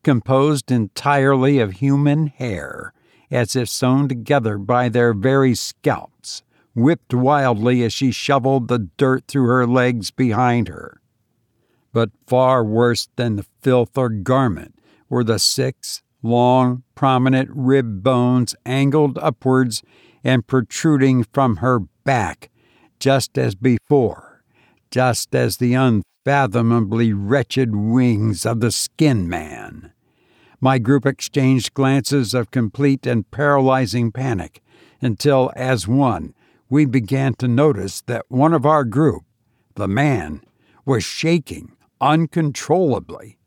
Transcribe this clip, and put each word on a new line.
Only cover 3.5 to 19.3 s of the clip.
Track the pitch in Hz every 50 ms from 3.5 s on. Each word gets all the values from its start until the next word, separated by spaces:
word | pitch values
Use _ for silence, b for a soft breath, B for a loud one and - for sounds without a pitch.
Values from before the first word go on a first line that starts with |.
| -
if | 131 120 -
sewn | - - 135 127 131 135 143 131
together | 131 120 107 - 143 143 113 110 107
by | 104 98 98 123 123 123 123
their | 110 123 120 120 113
very | 98 95 131 135 139 135 131 117
scalps, | - - - - _ - 147 117 - - _ _ _ _ - - - _ _ _ _ _ _ _
whipped | 117 113 147 170 - _ _ -
wildly | 123 127 135 147 143 135 127 117 104 110 123 127 123 120
as | 110 -
she | - 139 127
shoveled | 113 - - - 143 135 117 135 135 131 120
the | - 127 117 104 85 _
dirt | - 139 131 131 127 _
through | - - 143 127
her | 117 127 127 123
legs | 117 123 127 123 123 123 113 95 -
behind | _ - 131 120 107 107 127 123 120 120 107
her. | - - - - - - _ _ _ _ _ _ _ _ _ _ _ _ _ _ _ _ _ _ _
But | - 117 117 101 _ _ _
far | - 127 127 131 127 131 127 113
worse | 107 107 113 120 120 117 - - _ _
than | - 123 117 107
the | 101 98 _ _ _
filth | - 131 127 123 117 - _
or | 135 127 120
garment | 110 104 90 120 127 135 135 117 90 76 - - _ b b b b b b b
were | 123 123 120
the | 110 113 101
six | - - - - 131 131 - _ - - - - _ _ _ _
long, | - 113 120 120 123 123 127 127 127 127 123 127 _ _ _
prominent | - 143 135 131 127 127 131 135 131 - - -
rib | 143 127 127 135 139 123 113 104 92 95
bones | 131 127 123 123 123 123 127 120 - - _ _
angled | - 131 135 139 143 135 156 151 143 123 -
upwards | - 156